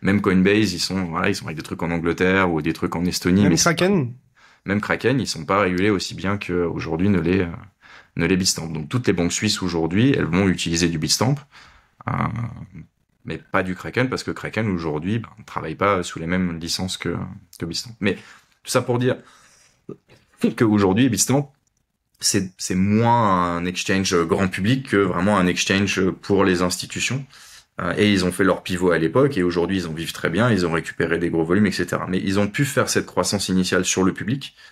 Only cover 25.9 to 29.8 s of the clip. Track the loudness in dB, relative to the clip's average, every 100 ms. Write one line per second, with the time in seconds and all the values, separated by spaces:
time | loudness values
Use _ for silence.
25.9 | 0 0 -2 0 2 4 2 0 -2 -8
26.9 | -6 -4 -4 -8 -18 -20 -20 _ -8 -4
27.9 | 2 2 4 2 2 2 2 -2 0 2
28.9 | 2 2 2 2 2 0 0 0 -2